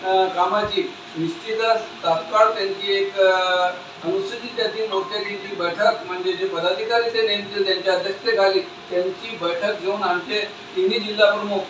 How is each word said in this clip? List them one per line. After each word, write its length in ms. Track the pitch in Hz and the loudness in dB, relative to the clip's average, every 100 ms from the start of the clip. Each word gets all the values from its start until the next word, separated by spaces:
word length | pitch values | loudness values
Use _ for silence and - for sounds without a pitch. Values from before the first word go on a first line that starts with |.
अ, 220 | 185 190 185 | 4 4 4
कामाची, 640 | 175 185 208 208 190 - - - 160 | 2 2 2 0 0 -2 -6 -10 -4
निश्चितच 640 | 165 - 220 220 226 226 - - | -4 -4 -4 0 2 2 -2 -4
तात्काळ 500 | 170 165 - 214 220 | 0 0 2 4 4
त्यांची 380 | 220 196 - 196 | 4 -2 -2 0
एक, 280 | 196 196 196 | 0 0 4
अ, 500 | 190 185 185 180 180 180 - - | 4 6 2 2 2 -2 -12 -8
अनुसूचित 580 | 170 190 196 233 240 - | -2 -2 -2 -8 -8 -2
जाती 240 | 220 214 214 | -2 -2 -2
मोर्चाची 500 | 190 180 214 202 202 | -2 -2 -6 -6 -6
जी 180 | 196 | -8
बैठक 520 | 180 170 - 165 - 185 | -4 -2 2 2 2 -6
म्हणजे 260 | 180 185 | -4 -2
जे 140 | 175 190 | -2 -2
पदाधिकारी 640 | 165 175 185 220 233 233 | 0 0 0 0 0 2
ते 180 | 226 220 | 0 0
नेमतील 380 | 202 202 202 190 | 0 -4 -2 0
त्यांच्या 280 | 190 190 | 0 2
अध्यक्षतेखाली 680 | 180 196 190 240 220 196 190 | 0 0 -2 0 4 4 4
त्यांची 760 | - - - 180 185 185 226 226 | -2 -12 -4 -2 -2 -4 -10 -4
बैठक 380 | 170 170 208 - | -4 0 -2 -2
घेऊन 220 | 180 208 | -2 0
आमचे 460 | 185 175 - 208 208 - - 185 | 0 0 -2 -4 -4 -10 -6 0
तिन्ही 220 | 190 226 | 2 0
जिल्हा 320 | 214 208 202 | -2 4 4
प्रमुख 280 | - 202 190 | 4 -2 -2